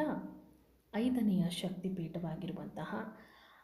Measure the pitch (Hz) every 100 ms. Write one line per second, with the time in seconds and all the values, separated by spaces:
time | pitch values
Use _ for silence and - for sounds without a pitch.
0 | 302 - - - - - _ _ - 202
1 | 254 254 208 180 170 - 175 - 190 180
2 | 160 175 165 156 - - 147 - 165 208
3 | - - - - - -